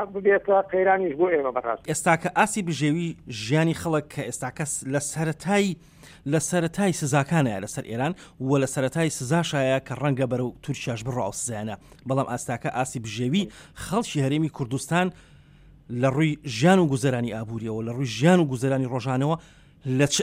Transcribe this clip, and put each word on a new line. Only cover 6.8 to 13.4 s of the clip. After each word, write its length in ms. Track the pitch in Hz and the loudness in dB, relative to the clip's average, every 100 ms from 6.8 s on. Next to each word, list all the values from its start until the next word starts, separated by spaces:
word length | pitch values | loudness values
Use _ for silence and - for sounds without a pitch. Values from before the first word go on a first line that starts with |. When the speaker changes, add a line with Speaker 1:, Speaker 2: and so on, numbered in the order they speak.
| 202 | 0
Speaker 2:
سزاکانەیە 680 | - 147 143 135 170 131 98 101 | 0 2 2 2 2 2 -2 -8
لەسەر 200 | - - | -10 -8
ئێران 280 | 113 143 - - - | -4 -4 -4 -14 -8
و 140 | 131 143 | 0 2
لە 100 | 131 | 2
سەرەتای 360 | 147 131 165 160 | 0 -2 0 -2
سزاشایە 720 | - 123 170 160 143 131 131 | -2 0 0 0 0 2 0
کە 140 | - 120 | -2 -2
ڕەنگە 300 | 147 127 127 | 0 0 0
بەرەو 220 | 123 123 - | 0 -2 -6
تورکیاش 400 | - 131 - 113 | -8 -6 -6 -6
بڕۆ 180 | 117 123 | -4 -4
ئەو 80 | 101 | -4
سزایانە. 440 | - 123 110 107 101 - - 127 | -4 -8 -6 -8 -10 -16 -14 -2
بەڵام 220 | 135 135 | -2 0
ئاستاکە 400 | 120 - 120 156 - | -4 -6 -6 -4 -4
ئاسی 220 | 127 123 | -4 -6
بژێوی 440 | 113 107 123 190 | -8 -4 0 0